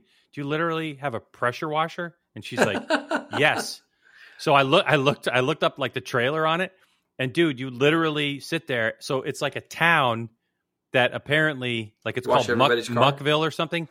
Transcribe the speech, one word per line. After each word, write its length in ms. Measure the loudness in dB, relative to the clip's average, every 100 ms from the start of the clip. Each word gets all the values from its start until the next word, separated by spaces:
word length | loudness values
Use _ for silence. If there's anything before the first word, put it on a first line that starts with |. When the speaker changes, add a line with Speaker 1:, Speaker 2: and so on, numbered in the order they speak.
| _ _ _
Speaker 1:
Do 80 | -10
you 60 | -6
literally 480 | -2 -2 -2 -6 -8
have 180 | -8
a 60 | -8
pressure 500 | -10 -4 -2 -2 -4
washer?" 460 | -2 -2 -6 -12 _ _
And 100 | -16
she's 140 | -8 0
like, 220 | 0 0 -2
Speaker 2:
<laughs> 480 | -4 -2 -6 -4 2
Speaker 1:
"Yes." 460 | 2 2 -4 -10 _ _ _ -20 -20 -6
So 160 | 4 4
I 80 |
look, 220 | 6 4 4
I 80 | 2
looked, 320 | 2 0 -2
I 140 | 0
looked 220 | 0 0
up, 140 | -2 -2
like, 160 | -6
the 80 | -6
trailer 460 | -4 0 0 0 0
on 140 | -2
it, 100 | -4 _ _ _ _ -8
and 120 | -4
dude, 280 | 0 0 0
you 100 | -8
literally 680 | 2 2 4 0 -2 -4 -6
sit 260 | -6 -8 -4
there. 300 | -2 -2 -4
So 200 | -4 -4
it's 180 | -4 -6
like 160 | -6 -6
a 60 |
town 680 | -10 0 2 4 2 0 -6 _ _ _ _ _ _
that 200 | 2 2
apparently, 800 | 0 -2 0 0 -2 -4 -4 -6 _
like, 140 | -6 -4
it's 100 | 0
Speaker 2:
Wash 200 | 0 2
Speaker 1:
called 100 | 2
Muck-, 140 | 4
Speaker 2:
everybody's 180 | 2 0
car? 220 | 2 2
Speaker 1:
Muckville 280 | 2 0 0 0
or 40 |
something. 360 | -2 -4 -4 -8